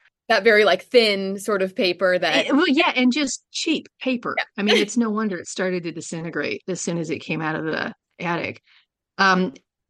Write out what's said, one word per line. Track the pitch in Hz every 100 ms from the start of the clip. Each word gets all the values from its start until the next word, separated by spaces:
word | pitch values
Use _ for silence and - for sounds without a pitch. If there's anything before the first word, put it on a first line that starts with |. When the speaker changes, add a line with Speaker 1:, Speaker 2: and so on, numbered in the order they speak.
| _ _ -
Speaker 1:
That | 226
very, | 208 214
like, | 202 185
thin | - 247 220 196 190 196
sort | 208 202
of | 190 185
paper | 185 175 190 180
that | 165 160 180
Speaker 2:
Eh, |
well, | 277 359
yeah, | 277 349 254
and | 247
just | 269 277 - _
cheap | - 339 269 - _
paper. | 262 240 - -
Speaker 1:
Yeah. | - -
Speaker 2:
I |
mean, | 202 453
it's | 208 240
no | 233
wonder | 208 220 175
it | -
started | - 185 180
to | 165
disintegrate | 160 - 165 165 147 151 - -
as | 175
soon | - 170
as | 156
it | 147
came | - 160
out | 160 156
of | 156
the | 151 - - _ -
attic. | 170 170 101 - _ _ _ _ _ -
Um, | 196 180 185 - _ _ _